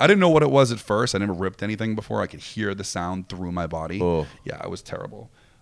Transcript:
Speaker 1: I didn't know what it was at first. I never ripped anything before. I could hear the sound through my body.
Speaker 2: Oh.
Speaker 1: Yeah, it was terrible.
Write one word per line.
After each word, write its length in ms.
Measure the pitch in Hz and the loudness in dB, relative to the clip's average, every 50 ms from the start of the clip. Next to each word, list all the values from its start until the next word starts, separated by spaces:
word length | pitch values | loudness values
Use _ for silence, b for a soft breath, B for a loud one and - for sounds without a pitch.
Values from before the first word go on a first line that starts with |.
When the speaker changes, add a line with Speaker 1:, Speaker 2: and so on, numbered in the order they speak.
Speaker 1:
I 60 | 135 | 6
didn't 140 | 170 208 196 | 6 6 6
know 100 | 185 175 | 6 6
what 120 | 156 151 | 6 6
it 80 | 151 139 | 4 6
was 220 | 135 139 135 117 | 6 6 4 4
at 80 | 117 107 | 2 -2
first. 340 | - - 104 107 123 120 - | -2 -2 0 0 0 0 0
I 40 | 98 | 0
never 160 | 104 104 90 | -2 -2 -2
ripped 280 | 85 95 95 92 - | -2 -4 -4 -4 -4
anything 320 | 101 104 107 98 110 110 107 | -6 -6 -4 -4 -4 -4 -4
before. 280 | 107 101 - 110 107 | -4 -6 -4 -4 -4
I 40 | 95 | -4
could 140 | - - - | -4 -8 -12
hear 340 | - - - 117 107 101 98 | -16 -12 -8 -4 -4 -4 -4
the 80 | 101 | -6
sound 460 | 98 - - 92 87 90 92 92 92 - | -8 -8 -6 -6 -6 -4 -6 -6 -8 -10
through 240 | 95 90 92 87 | -10 -8 -8 -6
my 140 | 87 87 85 | -4 -4 -4
body. 340 | 80 82 80 80 82 90 98 | -4 -4 -6 -6 -6 -4 0
Speaker 2:
Oh. 260 | 90 87 85 80 76 - - - - | 0 2 2 0 -2 -4 -8 -14 -12
Speaker 1:
Yeah, 140 | - - - - | -12 -10 -10 -10
it 60 | 92 | -10
was 100 | 92 92 | -10 -12
terrible. 500 | - - - - - - - 104 113 117 b b b b b b | -12 -12 -10 -10 -10 -12 -14 -16 -18 -20 b b b b b b